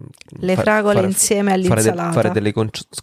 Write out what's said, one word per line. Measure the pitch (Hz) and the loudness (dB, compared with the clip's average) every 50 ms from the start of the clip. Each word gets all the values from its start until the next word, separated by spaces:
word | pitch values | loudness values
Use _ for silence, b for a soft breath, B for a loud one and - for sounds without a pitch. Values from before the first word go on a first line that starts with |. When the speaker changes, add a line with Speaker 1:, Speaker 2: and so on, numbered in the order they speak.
| - - - - - - - - | -16 -18 -20 -20 -20 -20 -12 -6
Speaker 1:
Le | 185 185 185 | -4 -2 0
Speaker 2:
fa-, | 190 | 0
Speaker 1:
fragole | 190 214 214 214 202 208 208 | 2 2 2 2 2 2 2
Speaker 2:
fare, | 196 185 | 2 2
Speaker 1:
insieme | 190 190 - - - 214 202 202 202 | 0 0 0 0 0 2 2 2 2
Speaker 2:
fare | 190 185 | 2 2
de-, | 185 180 | 2 2
Speaker 1:
all'insalata. | 113 110 110 113 - 170 170 170 | 2 2 2 2 0 0 -2 -2
Speaker 2:
fare | 165 117 110 - | 0 0 0 0
delle | - 110 101 104 101 | 0 0 -2 -2 0
con-, | 113 107 107 - - - _ - - | -2 -2 -4 -6 -10 -14 _ -16 -14